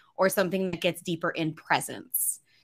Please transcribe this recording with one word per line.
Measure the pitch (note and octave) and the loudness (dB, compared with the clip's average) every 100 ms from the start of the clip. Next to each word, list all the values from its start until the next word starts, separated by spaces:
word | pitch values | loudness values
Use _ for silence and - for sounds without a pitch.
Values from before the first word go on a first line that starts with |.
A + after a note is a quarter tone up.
| _ - | _ 2
or | F#3+ | 2
something | G#3 F#3 F#3+ F#3+ | 4 2 2 -2
that | E3+ | 0
gets | F3 E3 | -2 -2
deeper | - E3 E3+ | -4 -2 -2
in | D#3 D#3+ | -2 -2
presence. | D#3+ - C#3+ - - - - - - _ _ | -2 0 0 0 -10 -6 -4 -2 -4 _ _